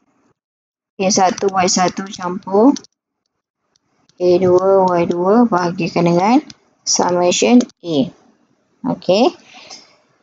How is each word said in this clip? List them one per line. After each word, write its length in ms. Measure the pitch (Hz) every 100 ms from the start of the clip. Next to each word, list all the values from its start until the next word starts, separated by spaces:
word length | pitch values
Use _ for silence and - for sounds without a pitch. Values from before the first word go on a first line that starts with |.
| _ _ _ _ _ _ _ _ _ -
A 120 | 190
satu, 400 | 208 185 - 202
Y 160 | 190 180
satu 400 | 190 175 185 196
campur 640 | 208 180 185 - 196 254 - - _ _ _ _ _ _ _ _ _ _ _ _ -
A 140 | 180 180
dua, 480 | 185 180 190 196 185 175
Y 80 | 170
dua 320 | 175 180 226
bahagikan 640 | 233 180 180 185 165 175 170
dengan 320 | 170 196 262 - - _ _ -
summation 720 | - 180 175 180 180 220 247 - _
A. 320 | 175 151 127 - _ _ _ _ _ _
Okey. 560 | 170 170 - 190 294 - _ - - - - _ _ _